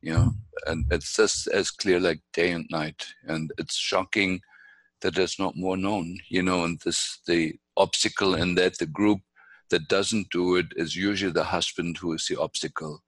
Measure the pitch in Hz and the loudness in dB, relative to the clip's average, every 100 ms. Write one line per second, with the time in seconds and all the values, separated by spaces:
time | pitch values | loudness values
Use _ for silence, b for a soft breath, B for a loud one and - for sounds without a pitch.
0 | - 82 107 - - - - 82 76 82 | 2 4 4 2 -10 -10 -4 -2 0 0
1 | - - 107 - - 98 90 - 101 90 | -2 2 4 4 0 0 0 -2 2 4
2 | 90 78 _ - 87 85 80 80 78 78 | 4 0 _ 0 2 0 -4 -4 -4 -8
3 | - - - 80 80 - 80 - - 98 | -14 -14 -6 -4 -4 -6 -6 -4 0 0
4 | 92 104 98 92 b b b b b _ | 0 0 0 -2 b b b b b _
5 | 98 85 90 - 95 - 92 95 98 104 | -2 2 0 0 -4 -2 -2 -2 0 -2
6 | 85 92 - 92 90 90 85 82 - 87 | -4 -10 -4 0 2 2 0 -2 -4 -2
7 | - - - 85 80 - _ - 98 - | -4 -8 0 2 2 -4 _ 2 2 2
8 | 107 - 101 85 87 87 90 - 80 76 | 0 0 0 2 2 2 2 0 -6 2
9 | 104 101 _ B B B B 90 151 98 | 2 2 _ B B B B -2 2 0
10 | 101 110 92 87 90 90 82 - 80 80 | 2 -2 -2 -2 2 2 0 -4 -6 -2
11 | 98 101 98 82 78 87 - - 85 80 | -2 0 0 0 0 0 -2 -4 -6 -4
12 | 87 78 - - 78 - - - 80 76 | -4 -4 -4 -2 -2 -2 -6 -6 -10 -12